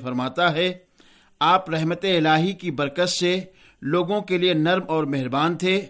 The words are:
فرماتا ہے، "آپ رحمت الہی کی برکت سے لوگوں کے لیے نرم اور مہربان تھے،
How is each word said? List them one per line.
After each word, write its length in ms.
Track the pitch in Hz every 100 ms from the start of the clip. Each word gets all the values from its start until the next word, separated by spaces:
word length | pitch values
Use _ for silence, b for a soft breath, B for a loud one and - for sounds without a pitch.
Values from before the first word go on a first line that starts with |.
فرماتا 500 | 123 127 131 131 175
ہے، 200 | 156 180 180 _ b b b b _
"آپ 300 | 151 185 165
رحمت 340 | 160 160 175
الہی 480 | 190 175 156 156 180
کی 180 | 196 175
برکت 380 | 131 139 175 180
سے 320 | - 175 185 185 b b b
لوگوں 380 | 135 175 175 208
کے 180 | 202 180
لیے 160 | 180
نرم 280 | 160 160 180 175
اور 160 | 160
مہربان 520 | 147 139 127 135 160 170
تھے، 240 | 180 190